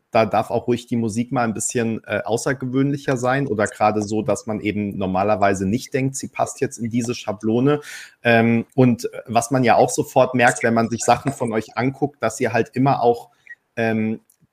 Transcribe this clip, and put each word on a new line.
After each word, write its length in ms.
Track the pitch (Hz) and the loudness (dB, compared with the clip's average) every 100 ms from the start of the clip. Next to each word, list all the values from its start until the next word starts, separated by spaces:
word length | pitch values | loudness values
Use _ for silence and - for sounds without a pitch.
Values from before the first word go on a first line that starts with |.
| _ | _
da 160 | 113 110 | 2 2
darf 240 | 101 - | 0 0
auch 160 | 117 120 | -4 -2
ruhig 200 | 123 - | -4 -2
die 100 | 120 | -4
Musik 340 | 113 107 120 | -2 -4 -4
mal 140 | 135 | -2
ein 100 | 117 | -2
bisschen, 480 | 101 - 123 113 113 | -2 -4 -2 -2 -4
äh, 180 | - 107 | -4 -6
außergewöhnlicher 920 | - 113 - 135 131 127 139 143 - 131 | -2 -2 -2 -4 -4 -2 0 -2 -4 -2
sein 300 | 123 135 139 | 0 -2 -2
oder 200 | 107 104 | -2 -2
gerade 360 | - 107 107 | 2 0 2
so, 200 | 101 107 | -2 -4
dass 240 | 107 101 - | -2 -4 -4
man 140 | 107 | -6
eben 380 | 104 101 104 92 | -4 -2 -4 -4
normalerweise 680 | 95 92 101 107 101 98 95 | -2 0 0 2 2 2 -2
nicht 260 | 120 - | -2 -4
denkt, 220 | 131 135 135 | -4 -4 -4
sie 120 | - | -10
passt 320 | - - - | -4 -4 -4
jetzt 180 | 127 - | -6 -6
in 120 | 117 | -4
diese 240 | 120 117 | -4 -4
Schablone. 680 | 117 - 101 110 113 135 147 - - - _ | -6 -8 -6 0 2 2 0 -4 -18 -18 _
Ähm, 420 | 120 117 117 117 - | 2 4 4 2 0
und 340 | - 127 117 - - - | 4 4 4 -4 -10 -2
was 260 | 113 - | -2 0
man 100 | 131 | 2
ja 140 | 120 104 | 4 6
auch 140 | 127 | 4
sofort 440 | - 139 139 127 | 2 0 2 2
merkt, 300 | 123 120 123 | 4 4 4
wenn 100 | 117 | 2
man 160 | 113 113 | 2 0
sich 140 | 113 | -2
Sachen 280 | - 117 139 | 2 2 2
von 200 | - 120 | -4 -2
euch 240 | 110 - - | -4 -4 -2
anguckt, 440 | 127 135 143 - | -4 -2 -6 -4
dass 200 | - - | -6 -2
ihr 120 | 117 | 0
halt 180 | 117 113 | 0 -2
immer 260 | - 135 - | 0 2 4
auch, 300 | 120 117 - _ - - _ - | 4 2 -2 _ -20 -20 _ -4
ähm, 440 | 113 110 110 110 _ _ _ | -2 0 -2 -4 _ _ _